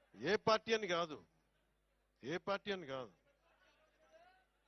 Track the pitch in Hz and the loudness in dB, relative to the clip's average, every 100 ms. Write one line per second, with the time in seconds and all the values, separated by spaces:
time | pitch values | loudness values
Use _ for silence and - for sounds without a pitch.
0 | _ 98 143 208 - 214 226 220 196 170 | _ -6 0 2 4 2 4 0 2 0
1 | 170 127 - _ _ _ _ _ _ _ | 0 -4 -14 _ _ _ _ _ _ _
2 | _ _ 117 175 - 196 208 190 139 131 | _ _ -8 -6 -2 -4 -2 -4 -4 -6
3 | 113 - _ _ _ _ - _ 622 _ | -8 -14 _ _ _ _ -20 _ _ _
4 | - 640 719 740 _ _ | -20 -20 -20 -20 _ _